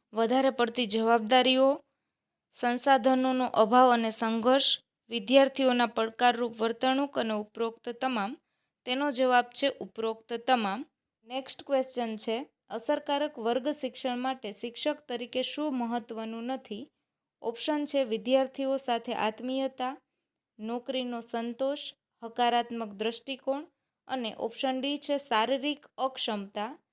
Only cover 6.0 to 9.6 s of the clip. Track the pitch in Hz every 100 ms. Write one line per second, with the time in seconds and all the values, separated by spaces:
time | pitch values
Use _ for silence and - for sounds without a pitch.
6 | 220 - 247 233 240 226 226 233 262 262
7 | 277 269 226 214 208 - 226 226 - 233
8 | 262 240 196 294 _ _ _ _ - 254
9 | 294 240 254 247 240 -